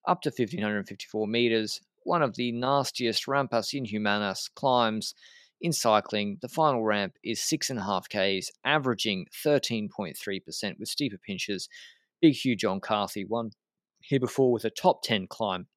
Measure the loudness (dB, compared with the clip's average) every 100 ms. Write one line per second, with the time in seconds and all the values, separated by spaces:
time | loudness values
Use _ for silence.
0 | 0 0 0 0 -2 0 -2 -2 -4 -12
1 | -8 -4 0 2 4 2 0 -6 _ _
2 | 0 2 2 0 -4 0 2 2 2 -2
3 | 0 0 0 0 2 0 -2 -6 -4 -2
4 | 0 2 0 -4 -8 -2 4 4 4 0
5 | -6 -12 -20 -20 _ _ -2 0 4 4
6 | 4 -2 -2 -6 -6 2 2 4 2 0
7 | 0 _ -6 -4 -2 -2 -2 -4 -2 -2
8 | -2 0 2 2 -4 _ 0 2 2 0
9 | 0 -2 -6 -2 2 2 2 -4 -4 -8
10 | -10 -8 -8 -8 -8 -8 -8 -8 -8 -4
11 | -4 -4 -10 -8 -6 -6 -8 -14 -20 _
12 | _ _ 4 4 0 0 0 -2 -2 -2
13 | 0 -4 -4 -4 -4 -10 _ _ _ _
14 | -2 0 0 2 4 4 0 2 2 2
15 | 0 -2 -2 -4 -2 -2 -6